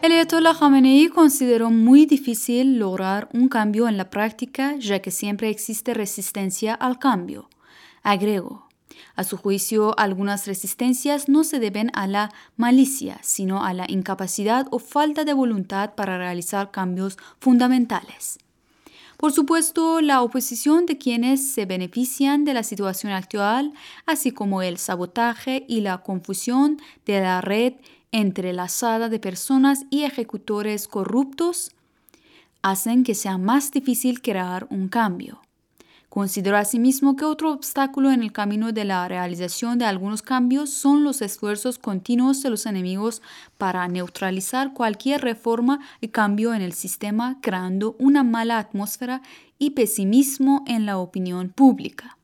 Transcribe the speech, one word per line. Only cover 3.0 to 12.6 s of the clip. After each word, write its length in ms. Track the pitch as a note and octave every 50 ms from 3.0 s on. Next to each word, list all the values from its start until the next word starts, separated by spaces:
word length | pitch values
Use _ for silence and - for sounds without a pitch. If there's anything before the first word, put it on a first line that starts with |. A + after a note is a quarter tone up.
| F#3+ F#3+ G3 G3+ G#3 - -
un 160 | A#3 B3 C4
cambio 400 | C4 A#3+ G#3+ G#3 G#3 G#3+ A#3 A#3
en 80 | A3 G3
la 120 | F#3 F#3
práctica, 680 | - G3+ G#3 A3 A3 - B3+ B3 - - C4+ C#4 D4 D4
ya 220 | A#3+ G#3 G3+ F#3+
que 100 | F#3 -
siempre 380 | F#3+ - - G3+ G3+ G3 A3+ A3
existe 440 | G#3+ G#3+ - - A3 A3 - - A#3+
resistencia 800 | A#3 G#3 G3 - - F#3+ - - G3+ G3 F#3+ F#3 - - G#3+ A3
al 240 | A3+ - B3+ B3+ B3
cambio. 520 | - C#4 A#3+ F#3+ F3 F#3 - - - _ _ _ _ _ _ - - - _ _ _
Agregó, 680 | G#3 G#3 F#3+ F#3+ G#3 G#3+ G3 - - - - _ _ _ _ _ _ - - - - _ -
"A 80 | F#3+
su 100 | F#3 -
juicio, 640 | F#3+ - G3+ G3 G3+ G3 - A3+ G#3+ G#3+ G#3+ G#3+ -
algunas 480 | G#3+ G3+ F#3+ F#3 G3 G3+ G3+ G3 G3 -
resistencias 800 | G3 F#3+ - F#3 - - B3 B3 B3+ B3+ - C#4+ D4 D4 C#4+ C#4+
no 160 | C#4 D4+ D#4+
se 160 | D#4 D#4 C#4
deben 320 | A3+ G#3 G3 G#3 G#3+ A#3+ -
a 140 | - G3 F#3+
la 240 | G3 G3+ G#3 G#3 - - - _ _
malicia, 640 | -